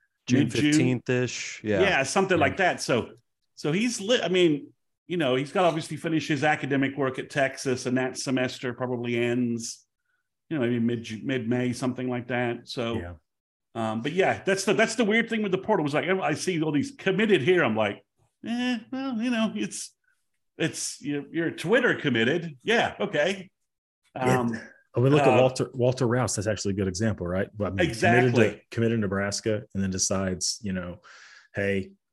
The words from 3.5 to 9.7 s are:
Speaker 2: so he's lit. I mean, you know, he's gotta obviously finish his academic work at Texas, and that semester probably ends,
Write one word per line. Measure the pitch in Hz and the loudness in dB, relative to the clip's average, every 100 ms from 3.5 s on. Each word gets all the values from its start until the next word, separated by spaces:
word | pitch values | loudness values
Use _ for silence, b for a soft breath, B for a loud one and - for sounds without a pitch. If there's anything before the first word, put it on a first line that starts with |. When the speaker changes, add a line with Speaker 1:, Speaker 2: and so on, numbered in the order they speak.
| - | -8
Speaker 2:
so | 151 | -2
he's | 175 240 220 | 0 -2 -2
lit. | 196 240 | 0 0
I | 170 | 2
mean, | 180 170 143 - _ _ _ - | 4 4 4 -4 _ _ _ -8
you | 175 | -2
know, | 139 131 | 0 0
he's | 143 | 0
gotta | 202 175 | 2 2
obviously | 156 - 147 | 2 -4 -8
finish | 170 160 147 | -2 -2 0
his | 151 | 0
academic | 151 147 139 135 135 135 | 2 0 0 0 0 0
work | 135 127 | -4 -4
at | 107 | -6
Texas, | 147 135 135 139 123 131 | -2 -2 -2 -2 -2 0
and | 127 | 0
that | 127 - | -2 -4
semester | - 131 127 - 131 | -2 -2 -2 -4 -8
probably | 120 123 123 120 117 | -6 -6 -4 -2 0
ends, | 120 120 120 117 117 | 0 0 -2 -4 -8